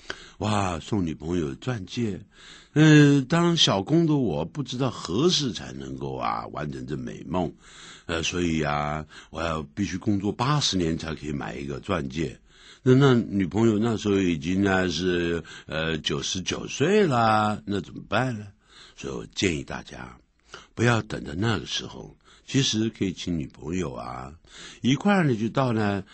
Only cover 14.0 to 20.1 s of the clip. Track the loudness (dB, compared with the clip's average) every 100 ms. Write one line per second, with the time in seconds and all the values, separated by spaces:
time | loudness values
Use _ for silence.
14 | 2 2 2 0 0 2 2 2 2 0
15 | 0 0 0 -2 -6 -16 -8 -4 -2 -2
16 | -2 -4 -4 -4 -4 -6 -6 -2 2 2
17 | 4 4 4 4 2 -2 -4 -6 -6 -12
18 | -2 -2 0 -4 -10 -18 _ -20 -20 -14
19 | -10 -10 -8 -2 0 0 -6 -10 -12 -16
20 | -16